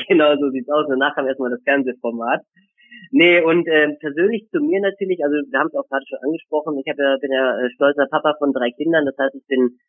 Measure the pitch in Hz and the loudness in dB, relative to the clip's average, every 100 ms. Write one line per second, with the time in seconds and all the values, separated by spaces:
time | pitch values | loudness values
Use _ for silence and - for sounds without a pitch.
0 | - 175 151 147 143 131 123 151 143 131 | 0 4 4 2 0 -4 -2 -2 0 0
1 | 143 147 135 135 123 123 143 139 127 123 | -2 -2 -4 -4 -4 -4 -2 0 -2 -6
2 | 117 117 117 147 - _ _ _ _ - | -6 -6 -4 -4 -6 _ _ _ _ -20
3 | - 135 175 175 165 160 165 156 151 147 | -2 4 6 6 4 2 2 2 2 -2
4 | 156 147 196 226 - 165 147 190 196 196 | -6 0 0 0 -4 -2 0 0 -2 -2
5 | 190 175 147 147 139 135 156 147 135 135 | -4 -2 -2 -2 -2 -2 -2 -4 -6 -6
6 | 135 135 135 160 - 151 156 143 143 139 | -6 -8 -6 -6 -4 -6 -4 -6 -6 -2
7 | 139 135 135 131 131 110 123 - 143 147 | 0 0 -2 0 0 0 -4 0 0 2
8 | 135 156 156 147 143 131 120 123 156 165 | 0 0 0 0 0 0 -2 -2 0 0
9 | 143 135 135 135 - 131 123 123 | 0 -2 -4 -4 -4 0 0 -2